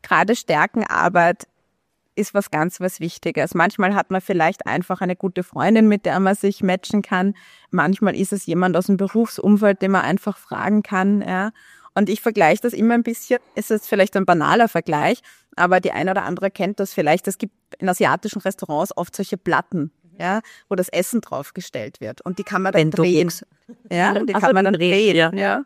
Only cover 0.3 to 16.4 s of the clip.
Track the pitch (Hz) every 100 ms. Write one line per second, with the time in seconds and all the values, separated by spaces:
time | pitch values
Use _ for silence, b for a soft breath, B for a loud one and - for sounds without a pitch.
0.3 | 240 - 151 180 226 214 - 175 180 170
1.3 | 196 - _ _ _ _ _ _ - 208
2.3 | 202 - 151 165 - 185 - 170 - 175
3.3 | 156 143 175 175 - 190 202 - 190 -
4.3 | 180 160 190 - 147 175 185 180 180 196
5.3 | 185 180 - 160 220 220 208 175 160 190
6.3 | 202 196 196 190 185 - 214 - 185 196
7.3 | 202 b b b 180 156 196 196 - 190
8.3 | 202 - 165 185 165 185 190 196 226 233
9.3 | - 202 208 208 196 190 190 135 196 208
10.3 | - - - - 214 - 190 196 202 180
11.3 | 185 208 B B B B - 202 220 240
12.3 | 214 160 190 240 - 226 233 233 233 -
13.3 | 247 _ - - 214 - 202 196 196 185
14.3 | 170 143 202 233 170 165 160 185 - b
15.3 | b b - 180 185 180 - 185 190 127
16.3 | 175